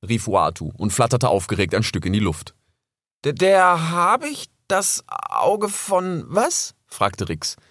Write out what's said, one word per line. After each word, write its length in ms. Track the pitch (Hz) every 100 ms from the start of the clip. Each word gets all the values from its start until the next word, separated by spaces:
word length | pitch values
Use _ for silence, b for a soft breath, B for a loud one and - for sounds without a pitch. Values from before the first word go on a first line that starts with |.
| 90
rief 220 | 113 110
Uatu 420 | 98 78 - 80 -
und 160 | 104
flatterte 360 | - 117 123 127
aufgeregt 460 | 101 92 90 95
ein 80 | 95
Stück 240 | 110 101 82
in 60 |
die 80 | 98
Luft. 340 | 104 78 - _ _ _ _ _ _ _
D-, 80 | -
der 580 | 147 185 190 180 175 160
Habicht, 600 | 170 175 240 294 294 - _ _
das 360 | 196 196 - -
Auge 600 | - - 53 - 208 208
von 560 | 196 - 196 185 175 -
was?, 480 | 156 262 - - - _
fragte 420 | - 101 - 87
Rix. 280 | 80 - - b